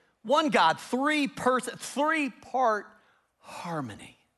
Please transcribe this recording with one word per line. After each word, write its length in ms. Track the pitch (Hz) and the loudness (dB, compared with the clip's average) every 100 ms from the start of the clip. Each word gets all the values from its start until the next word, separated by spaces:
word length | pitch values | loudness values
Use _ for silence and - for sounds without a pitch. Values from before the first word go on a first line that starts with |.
| _ _ | _ _
One 280 | 214 294 311 | 0 2 4
God, 300 | 208 165 156 | 4 4 2
three 480 | - 247 285 302 269 | -2 -2 0 0 -2
person, 500 | - 247 254 233 - | -2 0 0 -2 -12
three-part 1080 | - 240 302 320 277 - - 254 247 208 - _ _ _ _ _ | -10 -2 0 0 -2 -6 -8 0 0 0 -6 _ _ _ _ _
harmony 800 | - - 180 160 127 98 - _ _ | -18 -12 -8 -6 -8 -12 -18 _ _